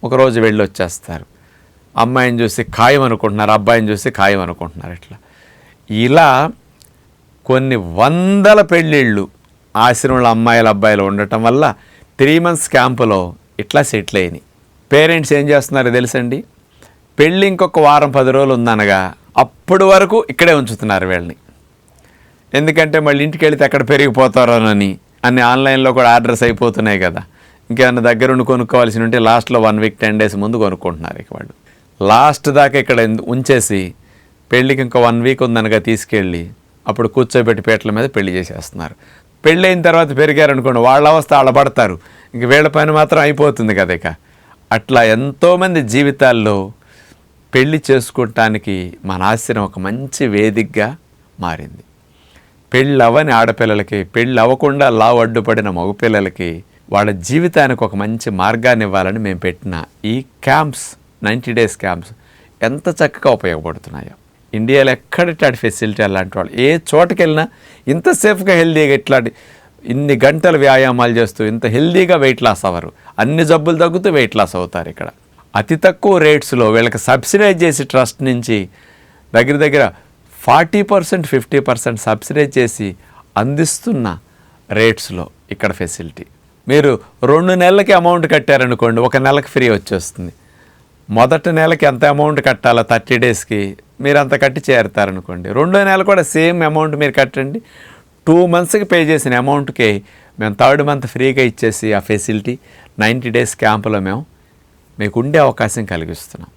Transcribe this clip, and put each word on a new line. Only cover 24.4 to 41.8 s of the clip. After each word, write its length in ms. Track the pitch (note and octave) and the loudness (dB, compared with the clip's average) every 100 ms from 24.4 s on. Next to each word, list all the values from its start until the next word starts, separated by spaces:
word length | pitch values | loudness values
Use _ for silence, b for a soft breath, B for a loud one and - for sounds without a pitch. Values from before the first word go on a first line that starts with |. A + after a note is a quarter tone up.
| A#2+ A#2 A2 G2+ G2 F#2+ _ _ | 2 4 2 0 -2 -6 _ _
అన్ని 180 | B2 B2+ | -2 2
ఆన్లైన్లో 500 | A#2+ B2+ C3+ C3+ C3 | 2 2 2 2 2
కూడా 180 | B2+ A#2+ | 4 4
ఆర్డర్స్ 320 | A#2+ A#2 A#2 | 4 2 0
అయిపోతున్నాయి 580 | A#2+ A2 B2 G2+ G#2+ G2 | 0 0 -2 0 -2 0
కదా. 220 | F2+ E2 - b b b _ | -2 -4 -14 b b b _
ఇంకేమైనా 420 | A#2 B2+ B2 A#2+ | 0 2 2 0
దగ్గరుండి 320 | A#2 B2+ C3 | 2 0 0
కొనుక్కోవాల్సి 560 | B2 B2+ A#2 B2+ A#2+ A2 | 0 0 0 2 2 0
ఉంటే 180 | A2+ A#2+ | -2 2
లాస్ట్లో 420 | A2+ A#2 A#2 B2 | 4 2 2 0
వన్ 180 | A2 G#2+ | 2 2
వీక్, 200 | G#2+ - | -2 -2
టెన్ 200 | A2 G#2+ | -4 0
డేస్ 180 | G#2+ G2+ | -2 -2
ముందు 200 | G#2 A#2 | -4 -2
కొనుక్కుంటున్నారు 640 | G#2 F#2 F#2 D#2+ E2 - | -2 -2 -8 -8 -12 -14
ఇక 80 | - | -16
వాళ్ళు. 220 | - - - _ b b _ | -18 -18 -20 _ b b _
లాస్ట్ 440 | F#2+ A2 C#3+ C#3+ - | 2 4 4 2 0
దాకా 300 | C#3 C#3+ C#3 | 2 4 2
ఇక్కడ 220 | C3+ B2 A2+ A2 | 0 0 0 -2
ఉంచేసి 720 | - B2 B2+ C3 A2+ G2+ F#2 - b b b b _ | -4 -6 0 0 0 -4 -6 -12 b b b b _
పెళ్ళికి 300 | B2 C3 C3+ | -2 0 -2
ఇంకో 180 | B2+ B2 | -2 2
వన్ 220 | A#2 A#2 | 2 2
వీక్ 200 | A#2+ C3+ | 0 0
ఉందనగా 360 | C3 A#2 A2 G#2+ | -2 0 0 0
తీసుకెళ్ళి 720 | G#2 A2 - A2 F#2 F2 F2 - _ _ - | 0 -4 -2 -2 -2 -6 -10 -18 _ _ -8
అప్పుడు 200 | G#2 A#2 | -4 -2
కూర్చోబెట్టి 540 | - A#2+ B2+ A#2 G#2 | 0 0 0 2 0
పీటల 280 | G2 A2 A2 | 0 -2 -2
మీద 180 | G#2+ C3 A#2+ | -4 -4 -2
పెళ్లి 160 | F#2+ | -4
చేసేస్తున్నారు. 640 | F2+ F2+ - E2+ - D#2+ - b b b _ | -4 -8 -12 -16 -14 -14 -16 b b b _
పెళ్ళైన 380 | D#3 E3+ F#3 F3+ | 0 2 2 2
తర్వాత 340 | E3+ E3 D#3+ C3+ | 2 2 0 0
పెరిగారనుకోండి, 640 | D3+ C#3+ D3+ C#3 B2+ A#2+ | 0 4 2 2 0 2
వాళ్ళ 280 | A#2+ C3+ D3 | 4 4 4
అవస్థ 260 | D#3+ - | 2 2
వాళ్ళ 160 | D3 C3+ | 2 4
పడతారు, 480 | B2+ C#3 - | 2 2 2